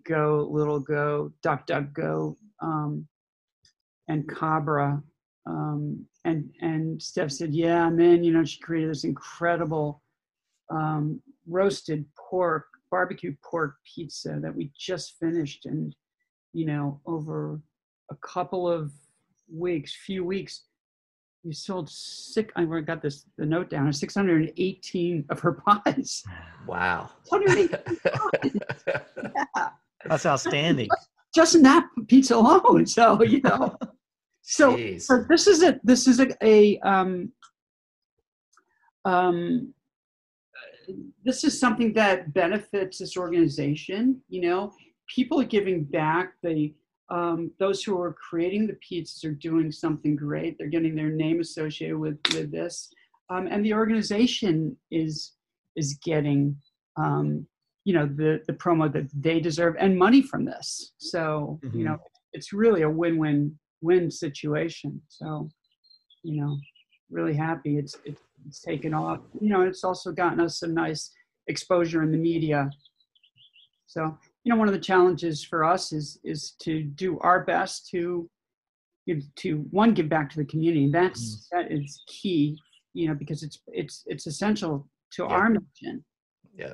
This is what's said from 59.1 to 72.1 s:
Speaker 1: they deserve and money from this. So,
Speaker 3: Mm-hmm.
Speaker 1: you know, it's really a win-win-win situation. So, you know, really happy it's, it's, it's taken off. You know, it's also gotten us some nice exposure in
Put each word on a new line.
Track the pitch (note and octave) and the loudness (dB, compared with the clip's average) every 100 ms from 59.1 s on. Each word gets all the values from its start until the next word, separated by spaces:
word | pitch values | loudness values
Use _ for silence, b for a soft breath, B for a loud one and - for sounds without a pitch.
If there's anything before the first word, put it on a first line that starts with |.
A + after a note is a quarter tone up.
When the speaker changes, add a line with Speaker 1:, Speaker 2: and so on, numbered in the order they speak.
| C#3+ | -2
Speaker 1:
they | D#3+ E3 | 0 0
deserve | E3 D#3 E3+ D#3+ | 0 0 0 2
and | F#3+ F#3 | 2 4
money | F#3 C4+ | 6 6
from | - - - | 4 0 -4
this. | - - - - _ | -6 -12 -12 -14 _
So, | - F3 D#3+ D3+ D3 D#3 | -8 -4 -2 -2 -4 -8
Speaker 3:
Mm-hmm. | C3+ A2+ | -8 -4
Speaker 1:
you | D#3 | -4
know, | D#3 - _ _ | -4 -10 _ _
it's | D#3+ - | -18 -10
really | G3+ A3+ F#3+ | 2 4 4
a | D#3 | 2
win-win-win | D#3+ E3+ E3 D3+ D3 D3 - _ _ D#3+ F3+ E3 | 0 0 0 2 2 0 -4 _ _ 2 2 2
situation. | - E3 C#3+ D3+ D3+ E3 - D3 C#3+ D#3 | -4 -8 -6 -4 -4 -4 -6 -12 -12 -16
So, | - D#3 D3+ D#3 - _ _ _ _ _ _ | -16 -10 -8 -10 -14 _ _ _ _ _ _
you | E3 D3+ | -8 -4
know, | C#3+ C#3+ C#3+ _ _ _ _ | -4 -4 -10 _ _ _ _
really | E3 E3 D3 | -6 -2 -2
happy | D#3+ D#3+ D3+ D3 | -2 -4 -2 -4
it's, | C#3+ - D3 | -4 -10 -16
it's, | D3 _ _ C#3+ | -16 _ _ -20
it's | - | -16
taken | E3 D#3 D#3+ | -10 -8 -4
off. | D#3 D#3+ D#3 - - | -4 -4 -8 -12 -4
You | G#3+ | 0
know, | G3 | 2
it's | F#3 F#3 | 2 0
also | F#3 F3+ F#3 | -4 -4 -6
gotten | E3+ E3+ E3 | -2 0 2
us | E3+ - | 0 -2
some | E3+ E3 | -4 -2
nice | D#3+ D3+ - b b _ - | -4 -6 -10 b b _ -8
exposure | C#3+ - F3+ E3+ E3 | -8 0 0 2 0
in | D#3 | 0